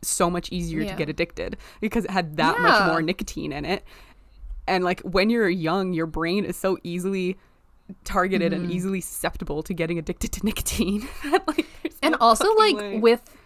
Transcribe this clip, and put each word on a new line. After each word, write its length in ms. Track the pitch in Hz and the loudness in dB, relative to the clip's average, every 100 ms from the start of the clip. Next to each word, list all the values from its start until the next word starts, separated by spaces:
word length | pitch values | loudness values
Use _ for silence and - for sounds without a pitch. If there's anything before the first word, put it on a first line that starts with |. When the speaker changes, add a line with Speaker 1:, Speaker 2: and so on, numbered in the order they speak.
Speaker 1:
so 280 | - - 175 | -6 0 0
much 220 | 175 - | 0 -6
easier 300 | 180 170 156 | -6 -4 -4
to 40 | 202 | -4
Speaker 2:
Yeah. 80 | 190 | -4
Speaker 1:
get 140 | 151 | -6
addicted 480 | 156 170 - 87 - - - | -2 -4 -4 -10 -10 -14 -6
because 240 | 214 233 175 | -2 -2 0
it 60 | |
had 260 | 190 165 151 | -2 -2 0
that 220 | 160 440 | 2 4
much 180 | 480 226 | 4 4
Speaker 2:
Yeah. 80 | 185 | 4
Speaker 1:
more 140 | 165 | 2
nicotine 500 | 160 185 208 147 147 | 0 -4 -6 -8 -8
in 140 | 143 147 | -8 -4
it. 180 | 190 - - - - - - - - - | -4 -6 -20 -20 -20 -20 -18 -12 -10 -2
And, 160 | 185 | 0
like, 180 | 180 180 | 0 -2
when 280 | 202 185 208 | 0 2 4
you're 200 | 233 202 | 4 2
young, 440 | 180 156 185 185 | 2 0 0 0
your 120 | 165 160 | -2 -2
brain 400 | 160 165 196 190 | -2 0 0 -2
is 100 | - | -2
so 220 | 190 185 | -2 -2
easily 540 | - 175 185 196 180 185 _ _ _ _ _ 190 | -4 -4 -4 -2 -2 -4 _ _ _ _ _ -16
targeted 500 | - 196 185 185 170 | -4 0 2 2 2
and 100 | 180 | 0
Speaker 2:
Mm-hmm. 80 | 175 | -2
Speaker 1:
easily 300 | 180 185 190 | -2 -2 -4
susceptible 600 | - - - - 175 151 | -6 -6 -6 -6 -6 -6
to 100 | - | -6
getting 240 | 170 165 170 | -4 -2 -2
addicted 340 | 156 - - | -4 -4 -4
to 120 | - 214 | -2 -4
nicotine. 640 | - - - 185 202 254 - | -2 -4 -2 0 -2 -4 -10
<laughs> 80 | |
That, 240 | 285 370 381 | 0 0 2
like, 180 | 302 - - | -4 -4 -6
there's 140 | 320 - | -10 -2
Speaker 2:
And 80 | 302 | 0
Speaker 1:
no 40 | 320 | 6
Speaker 2:
also, 240 | 233 220 392 | 6 6 6
Speaker 1:
fucking 120 | 440 | 6
Speaker 2:
like, 180 | 427 233 | 6 4
Speaker 1:
way. 220 | 202 214 | -2 4
Speaker 2:
with, 220 | 226 233 - - | 6 4 0 -20